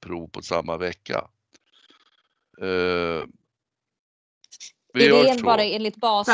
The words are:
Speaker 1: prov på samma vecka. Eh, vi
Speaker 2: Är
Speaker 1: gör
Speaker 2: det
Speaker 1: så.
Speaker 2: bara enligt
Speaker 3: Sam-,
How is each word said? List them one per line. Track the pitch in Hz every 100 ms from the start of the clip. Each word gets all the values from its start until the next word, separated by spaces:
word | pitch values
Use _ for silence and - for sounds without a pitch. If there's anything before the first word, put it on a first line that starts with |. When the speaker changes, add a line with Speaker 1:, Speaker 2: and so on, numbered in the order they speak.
Speaker 1:
prov | 92 87 82
på | -
samma | - 85 78 82
vecka. | 90 85 - - - _ _ _ _ _ _ _ _ _ _ _ _ _
Eh, | 95 92 90 90 85 82 - _ _ _ _ _ _ _ _ _ _ _ _ - - - _
vi | -
Speaker 2:
Är | 143
Speaker 1:
gör | 143
Speaker 2:
det | 262 247
Speaker 1:
så. |
Speaker 2:
bara | 233 220
enligt | 208 214 214 -
Speaker 3:
Sam-, | 240 208 202